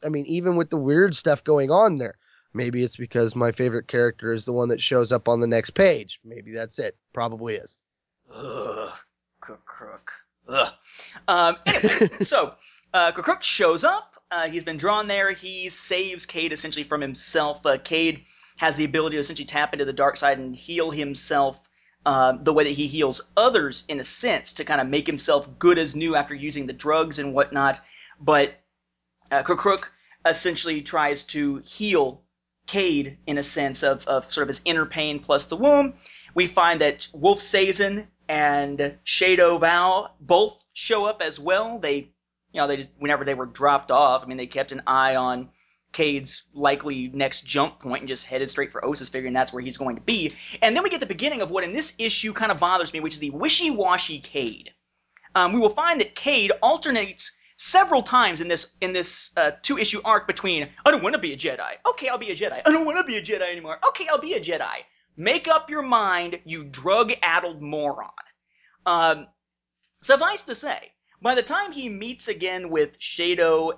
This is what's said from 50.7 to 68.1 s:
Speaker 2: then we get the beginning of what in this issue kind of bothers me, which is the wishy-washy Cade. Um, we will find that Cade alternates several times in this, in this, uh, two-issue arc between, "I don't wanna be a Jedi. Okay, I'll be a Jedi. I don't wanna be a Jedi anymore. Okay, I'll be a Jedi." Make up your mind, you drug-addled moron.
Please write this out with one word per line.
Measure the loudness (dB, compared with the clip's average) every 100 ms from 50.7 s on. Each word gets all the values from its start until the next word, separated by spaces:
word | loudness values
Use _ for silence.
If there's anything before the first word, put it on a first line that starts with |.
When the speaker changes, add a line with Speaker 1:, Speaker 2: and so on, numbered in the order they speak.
| 2
Speaker 2:
then |
we | 0
get | -4
the | -6
beginning | -4 -4 -4
of | -4
what | -4
in | -4
this | -4 -6 -4
issue | -4 -4 -6
kind | -2 -2
of | 0
bothers | 2 2 -2
me, | -6
which | -8
is | -6
the | -8
wishy-washy | -2 0 2 0 0 2 2 -2 -10
Cade. | -8 -6 -6 -8 -18 _ _ _ _ _ _
Um, | 2 2
we | 4
will | 2
find | 2 0 0
that | -2
Cade | -4 0 2 2 2
alternates | 2 2 0 -2 -2 -6 -10 -12 _ -6
several | 2 4 6 2
times | 4 4 4 0
in | -2
this, | -2 -4 -6
in | -4
this, | -2 -4 -4 -4 0
uh, | 0 0
two-issue | -4 -2 -2 -2
arc | 2 2 0
between, | -4 -2 -2 -4 -2
"I | 0
don't | 2
wanna | 0 -4
be | -6
a | -6
Jedi. | -6 -6 -8 -6 -4
Okay, | -4 -4
I'll | -6
be | -6
a | -6
Jedi. | -6 0
I | 2
don't | 2
wanna | 2 -2
be | -2 -4
a |
Jedi | -4 -4 -4
anymore. | -6 -10 -2 0
Okay, | 0 -2
I'll | -2
be | -2
a | -6
Jedi." | -4 -4 -6 -10 -14 _ _ -4
Make | 0 0 2
up | 2 0
your | -6
mind, | 0 2 2 0 -4 -10
you | -12 -14
drug-addled | -14 -6 2 2 2 0 0 0 -2 -8
moron. | -8 -4 -4 -4 -10